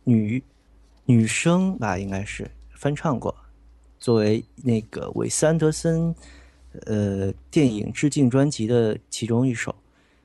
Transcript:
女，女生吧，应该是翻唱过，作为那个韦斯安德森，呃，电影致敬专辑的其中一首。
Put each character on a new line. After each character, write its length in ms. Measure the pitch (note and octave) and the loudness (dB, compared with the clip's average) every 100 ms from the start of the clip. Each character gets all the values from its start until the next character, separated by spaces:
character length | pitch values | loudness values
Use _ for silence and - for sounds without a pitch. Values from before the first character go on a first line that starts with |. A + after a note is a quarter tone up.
女， 400 | - A2+ G#2+ B2+ - _ _ _ _ _ | 2 2 2 -4 -8 _ _ _ _ _
女 200 | - A#2 | 2 4
生 540 | A2+ - E3 F3+ F#3+ F#3+ | 4 0 2 2 0 -2
吧， 180 | G#2+ F#2 | -4 -4
应 140 | G2 | -4
该 140 | F#2+ | -6
是 260 | G#2 - G#2 - - | -8 -12 -14 -16 -20
翻 220 | - C#3 D3 | -6 -4 -2
唱 240 | E3+ C3 | -2 -2
过， 120 | - - - _ _ _ _ _ | -4 -8 -18 _ _ _ _ _
作 160 | - A2+ | 0 2
为 280 | G#2+ A2 - - | 4 0 -4 -6
那 160 | B2+ A2+ | -2 -2
个 280 | G#2+ - - | -2 -10 -8
韦 140 | - A#2 | -4 -4
斯 180 | - D#3 | 0 2
安 100 | E3 | 4
德 140 | D#3 | 2
森， 420 | D#3 E3 E3 E3 E3 - - - _ - - - | 0 -2 0 -2 -4 -12 -20 -20 _ -20 -16 -4
呃， 460 | G#2+ G2+ G2 G2 - - | -2 0 0 -4 -6 -2
电 240 | E3+ C3+ | 2 2
影 200 | G#2+ - | 0 -6
致 180 | - D3+ | -2 -2
敬 180 | D3+ B2+ | 2 2
专 220 | C3 C#3+ | 4 2
辑 160 | - A2 | 0 0
的 320 | A#2+ A2 - - | 2 2 -2 -8
其 160 | - | -8
中 220 | A2+ A#2 C3 | -2 0 0
一 80 | |
首。 180 | A2+ - - _ _ _ _ | -2 -6 -10 _ _ _ _